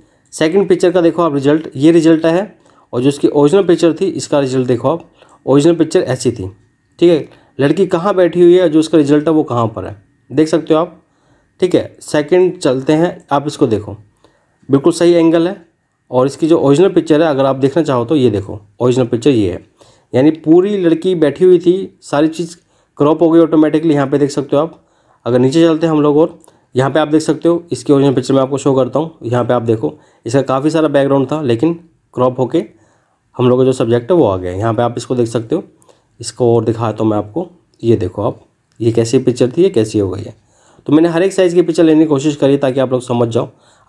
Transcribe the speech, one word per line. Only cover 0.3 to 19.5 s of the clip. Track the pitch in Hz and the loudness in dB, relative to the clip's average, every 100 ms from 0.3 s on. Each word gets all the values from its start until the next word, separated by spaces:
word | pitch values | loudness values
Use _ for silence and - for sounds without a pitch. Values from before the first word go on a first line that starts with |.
सेकंड | - 156 190 190 | -4 -2 0 0
पिक्चर | 180 180 | 2 2
का | 180 | 2
देखो | 170 170 | 0 0
आप | 170 | -2
रिजल्ट, | 139 135 156 - 131 | 0 0 0 -2 0
ये | 151 | 2
रिजल्ट | 170 156 160 165 | 4 4 2 2
है, | 170 214 _ _ _ _ | -2 -4 _ _ _ _
और | 123 | -4
जो | 135 | -2
उसकी | 135 160 | 0 -2
ओरिजिनल | 147 147 196 | 2 2 4
पिक्चर | 180 165 170 | 2 2 2
थी | 151 190 | 0 -4
इसका | - - 147 | -6 -4 -2
रिजल्ट | 135 131 123 | -2 -2 -2
देखो | 120 131 | -2 -2
आप, | 170 - _ _ _ - | -4 -8 _ _ _ 0
ओरिजिनल | 139 156 170 | 2 4 2
पिक्चर | 156 185 | 0 -2
ऐसी | 127 127 127 | -2 -4 -4
थी। | 113 95 - _ _ _ - | -4 -8 -14 _ _ _ 0
ठीक | 175 | 2
है, | 156 131 - _ - | 2 -2 -18 _ -2
लड़की | 139 160 185 | -2 0 0
कहाँ | 170 196 185 | 0 -2 0
बैठी | 175 175 | 0 4
हुई | 175 180 | 4 4
है, | 175 | 4
जो | 156 | 2
उसका | 156 165 | 2 2
रिजल्ट | 139 151 151 | 2 2 2
है | |
वो | 156 | 0
कहाँ | 143 120 113 | 0 -2 -2
पर | 107 92 | -4 -12
है, | 101 _ _ - | -14 _ _ -8
देख | 127 156 | -2 0
सकते | 170 - | 0 0
हो | 156 | -2
आप। | 170 - _ _ _ _ _ - | -2 -8 _ _ _ _ _ -6
ठीक | 180 156 | 0 0
है, | - - | -2 -12
सेकंड | - 151 147 180 185 170 | -6 -4 0 2 0 0
चलते | 143 131 135 | -2 -2 0
हैं, | 156 175 - - | 0 0 -4 -6
आप | 139 143 | -4 -4
इसको | - 139 | -2 -2
देखो | 104 - 104 - _ _ _ _ _ - | -2 -6 -16 -20 _ _ _ _ _ -4
बिल्कुल | 135 170 | 0 0
सही | 165 175 | 0 2
एंगल | 170 165 165 170 | 2 2 2 -2
है, | 196 _ _ _ _ - | -6 _ _ _ _ -6
और | 127 135 | -2 -2
इसकी | - 156 | -2 0
जो | 165 | 2
ओरिजिनल | 139 143 190 | 2 4 2
पिक्चर | 175 156 151 | 2 0 2
है | 165 | 2
अगर | 135 135 | 0 0
आप | 135 | 0
देखना | 135 170 | -2 0
चाहो | 147 127 113 | -2 -2 0
तो | 151 | 0
ये | 127 | 0
देखो | 101 95 92 _ - | 0 -6 -14 _ -4
ओरिजिनल | 123 127 123 | 0 0 0
पिक्चर | 117 147 | 0 0
ये | 123 95 | 0 0